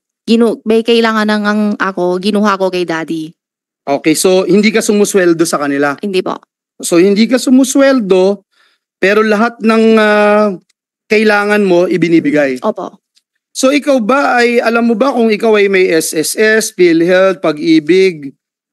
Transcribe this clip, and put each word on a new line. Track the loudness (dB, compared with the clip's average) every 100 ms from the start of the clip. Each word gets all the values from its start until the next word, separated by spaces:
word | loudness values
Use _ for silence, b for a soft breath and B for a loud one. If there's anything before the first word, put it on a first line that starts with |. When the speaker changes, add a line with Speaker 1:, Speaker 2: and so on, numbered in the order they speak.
| _ _ -2
Speaker 1:
Ginu-, | 0 0 -2 -2
may | -2
kailangan | 0 0 0 0 -2
ng | -2 -2
ang | -2 -2 -2
ako, | -6 -4 -2 -2
ginuha | -2 -2 0 0
ko | -2
kay | -2
daddy. | -4 -6 -6 -8 -10 -16 _ _ _ _ -6
Speaker 2:
Okay, | -2 0
so | 0 2 2
hindi | 2 2 2
ka | 0
sumusweldo | 0 0 0 2 2 0 -2
sa | -2
kanila? | -4 -2 -2 -4
Speaker 1:
Hindi | -6 -6
po. | -6 -10 _ _ _ -12
Speaker 2:
So | -2 2
hindi | 2 2
ka | 2 0
sumusweldo, | 2 2 2 2 2 2 0 2 2 -2 _ _ _ _ _ -4
pero | 0 2
lahat | 0 0 -2 -2
ng, | 0 2 4 4
ah, | 2 2 2 2 0 -4 _ _ _ _ -4
kailangan | 0 2 0 0 0
mo, | 2 2 0
ibinibigay? | 0 2 0 0 0 -2 -4
Speaker 1:
Opo. | -6 -6 -10 -16 _ _ _ _ _
Speaker 2:
So | -2 0
ikaw | 0 0 0
ba | 0 0 0 0
ay, | 0 0
alam | 0 0 0
mo |
ba | 0 0
kung | 0 0
ikaw | 0 0 2
ay | 2
may | 2 0
S | 0 -2
S | -4 -4 -2
S, | 0 0 -2
PhilHealth, | 0 2 2 2 2 2 0
Pag-ibig, | -4 -2 0 0 2 2 0 -2 -12 -18 _ _ _